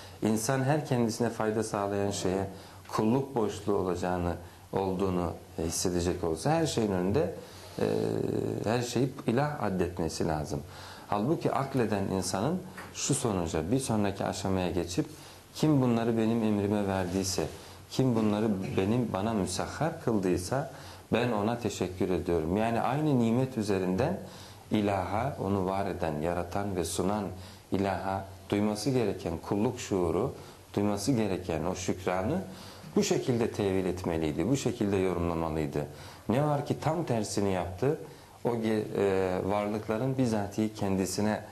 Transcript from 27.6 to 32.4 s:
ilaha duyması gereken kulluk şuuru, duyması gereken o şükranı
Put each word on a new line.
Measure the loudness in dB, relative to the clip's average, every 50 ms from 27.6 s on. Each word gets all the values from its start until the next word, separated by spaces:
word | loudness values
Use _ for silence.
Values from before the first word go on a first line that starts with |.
| -6 -4 -2
ilaha | 0 2 0 0 0 -2 -2 -2 -4 -4 -8 -12 -16 -4 0
duyması | 2 2 2 2 0 0 0 0
gereken | 2 2 2 2 0 -2 -4 -4 -4 -4 -4 -2
kulluk | 0 0 0 0 -2 -4
şuuru, | -4 -2 0 2 2 2 2 2 0 -2 -4 -8 -14 -18 -18 -20 -20 -6 -2
duyması | 0 0 2 0 0 0 2 2
gereken | 2 2 2 0 -2 -2 -2 -2 0 0
o | -2 -2
şükranı | -2 -2 -2 -4 -2 0 0 0 0 0 0 0 -2